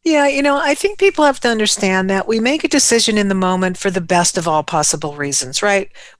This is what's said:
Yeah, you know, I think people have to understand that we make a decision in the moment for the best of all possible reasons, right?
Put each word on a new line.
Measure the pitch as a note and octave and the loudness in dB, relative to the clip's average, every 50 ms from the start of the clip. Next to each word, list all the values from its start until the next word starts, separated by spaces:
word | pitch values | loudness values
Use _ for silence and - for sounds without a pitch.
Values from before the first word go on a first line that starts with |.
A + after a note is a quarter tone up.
| _ | _
Yeah, | E4 D#4+ D4 C#4+ | 0 2 2 2
you | C#4+ C#4 C#4 C#4 | 2 2 2 0
know, | C#4+ C#4 C#4+ | 0 0 0
I | E4+ D4 D4 | 0 0 -2
think | - - G4+ G#4 - | 0 0 -4 -2 2
people | G4 G4 - - D4+ | 2 2 2 4 2
have | D4 C4+ - | 2 2 2
to | - B3 | 0 -2
understand | A#3 A3 G#3+ G#3 - - - F#3+ F#3 F#3+ F#3+ F#3+ | 0 0 0 -2 -2 0 0 0 0 0 0 0
that | F#3+ G3 F#3+ - | 0 -2 0 -2
we | A3+ A3+ | -2 0
make | A3 B3 C#4+ D#4+ - | 0 0 0 0 -2
a | F4 | 0
decision | - C#4+ - - A#3 A#3 A3 - A3 | 0 2 2 4 2 2 2 2 0
in | G#3+ G3+ G3 | 0 0 0
the | G3 | 0
moment | F#3+ F#3 F#3 F#3 F#3 F#3 F#3 F#3 - | 0 0 0 0 0 0 -2 -2 -2
for | - G3 | -4 -2
the | F#3 F#3 F3 | -2 -2 -2
best | D#3+ F#3 F3 F3 - - | 0 0 2 2 2 0
of | F#3+ E3 | -2 -2
all | E3+ D#3+ D#3 D3 | 0 0 0 0
possible | - - D#3+ D3+ - - D3 D3+ D3+ D3 | 0 -2 -2 0 0 -2 -2 -4 -8 -6
reasons, | D3 C#3+ C#3+ C#3 - - B2+ C#3 - - | -6 -6 -4 -4 -4 -4 -4 -6 -2 0
right? | G#3 G3+ G3 G3 - - - - - - _ | 0 0 0 -2 -4 -12 -20 -20 -20 -20 _